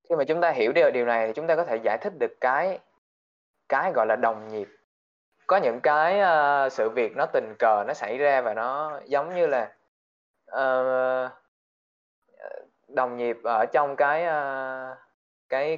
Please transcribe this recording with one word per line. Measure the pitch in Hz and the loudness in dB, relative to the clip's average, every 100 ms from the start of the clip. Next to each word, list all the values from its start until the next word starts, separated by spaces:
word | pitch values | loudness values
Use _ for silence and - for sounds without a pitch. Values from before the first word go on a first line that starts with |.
| - | -4
Khi | 165 | -2
mà | |
chúng | 139 160 | 0 2
ta | 170 | 2
hiểu | 135 113 | 2 2
được | 143 147 | 4 4
điều | 127 120 | 4 0
này | 117 113 | 0 0
thì | |
chúng | 113 160 | -2 0
ta | 160 | 0
có | |
thể | 170 113 | 0 -2
giải | 110 110 | -2 -2
thích | 208 175 | -4 -4
được | 117 - | -4 -2
cái, | 127 135 180 185 _ _ _ _ _ _ _ _ - | 0 0 0 -4 _ _ _ _ _ _ _ _ -2
cái | 135 175 | 0 0
gọi | 147 110 | 0 2
là | 123 | 2
đồng | 120 110 110 | 0 -2 -6
nhịp. | 107 101 _ _ _ _ _ _ _ - | -8 -10 _ _ _ _ _ _ _ 0
Có | 190 | 2
những | 143 117 | 2 0
cái, | 156 151 160 202 | 2 2 2 2
ờ, | 196 160 143 143 135 | 4 4 4 2 0
sự | 135 110 | 0 -2
việc | 117 113 123 | 0 -2 -2
nó | 156 | -2
tình | 143 113 104 | -2 -2 0
cờ | 117 107 104 | 2 2 0
nó | |
xảy | 151 104 127 | -6 -6 0
ra | 143 135 | 2 2
và | 120 | 0
nó | 107 120 135 156 143 | -2 -4 -4 -6 -8
giống | - 139 156 | -2 -2 -2
như | 180 165 | 0 0
là, | 131 107 _ _ _ _ _ _ _ - | 0 -4 _ _ _ _ _ _ _ -10
ờ, | 110 135 131 131 127 127 127 127 - _ _ _ _ _ _ _ _ _ - 53 - - _ _ | -4 0 0 0 0 0 -2 -4 -10 _ _ _ _ _ _ _ _ _ -18 -16 -16 -18 _ _
đồng | 135 127 120 | -2 -2 -2
nhịp | 120 117 | -4 -2
ở | 117 113 120 | 0 0 2
trong | 156 143 139 | 2 0 2
cái, | 143 151 | 2 2
ờ, | 170 151 139 135 131 131 131 131 _ _ _ _ - | 0 -2 -2 -4 -6 -8 -10 -16 _ _ _ _ -4
cái, | 131 147 | -2 -2